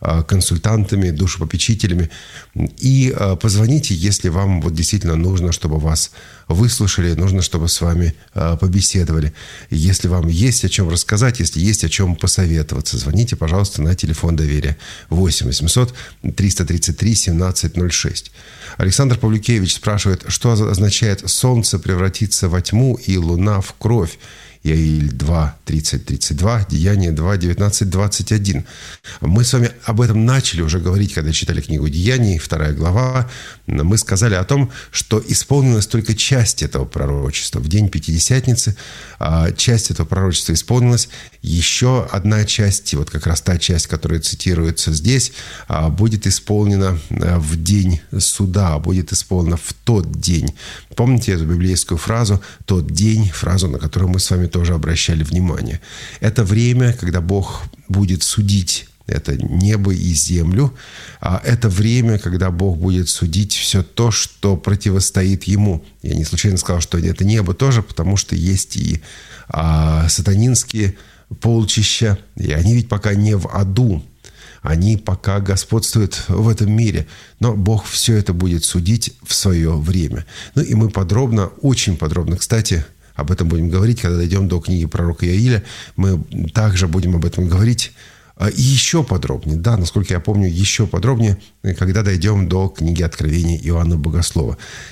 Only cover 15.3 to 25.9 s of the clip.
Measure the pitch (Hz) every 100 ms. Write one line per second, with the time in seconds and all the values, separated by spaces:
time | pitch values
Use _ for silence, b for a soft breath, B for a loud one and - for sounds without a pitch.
15.3 | - 62 - 80 123 123 B B B -
16.3 | - 95 - 82 85 - 76 101 113 -
17.3 | 82 92 90 85 87 90 - - - -
18.3 | B B B B B 95 95 139 120 110
19.3 | 107 104 117 92 - - 101 101 92 -
20.3 | - 123 110 107 92 104 - 113 98 -
21.3 | - 127 123 104 92 76 92 95 - 101
22.3 | - 92 90 - 104 131 120 - 95 82
23.3 | 87 101 101 95 - 107 117 82 - B
24.3 | B B B 76 80 80 78 73 62 71
25.3 | 82 76 - - 76 -